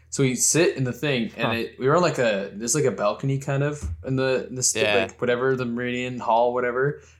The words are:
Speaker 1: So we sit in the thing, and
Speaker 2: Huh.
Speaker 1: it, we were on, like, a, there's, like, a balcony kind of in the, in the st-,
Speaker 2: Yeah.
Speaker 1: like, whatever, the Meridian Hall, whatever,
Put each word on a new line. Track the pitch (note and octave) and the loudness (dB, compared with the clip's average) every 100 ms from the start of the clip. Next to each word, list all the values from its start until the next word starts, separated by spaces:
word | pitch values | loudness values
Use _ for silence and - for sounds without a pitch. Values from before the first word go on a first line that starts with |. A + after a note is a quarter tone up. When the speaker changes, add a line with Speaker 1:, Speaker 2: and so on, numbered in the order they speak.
| - | -10
Speaker 1:
So | - | -2
we | C3+ | 0
sit | A#2+ - D3 F3 - | 0 0 4 2 2
in | |
the | B2+ | -2
thing, | A#2 D3+ C3 G#2+ - | -2 -2 0 -2 -2
and | A#2 | -2
Speaker 2:
Huh. | |
Speaker 1:
it, | A#2 A2+ - | -2 -4 -2
we | B2+ | 2
were | D#3+ | 4
on, | |
like, | F3 C#3 | 4 2
a, | A#2+ G2 F#2+ | 2 0 -2
there's, | G2 A#2 | -6 -2
like, | D3+ C3 | 0 0
a | |
balcony | G2+ G#2 - C#3 C3+ | 0 0 0 -2 -2
kind | C#3 C#3 | -2 -2
of | C#3+ D3 - - C3 | -2 -4 -6 -8 -4
in | C3 | 0
the, | C3 B2+ - | 2 0 -2
in | |
the | B2+ | -2
st-, | B2 A2 A2 | -2 2 2
Speaker 2:
Yeah. | G2+ | 2
Speaker 1:
like, | F#2+ - | 0 -2
whatever, | A#2+ A#2+ C3 C3 | 0 2 2 0
the | B2 | -2
Meridian | A#2 B2 B2 B2+ B2 | -4 -4 -4 -4 -4
Hall, | A2+ A2+ A#2+ | 0 2 4
whatever, | B2 B2 B2 C#3 D3 - - | 2 0 0 0 -2 -10 -20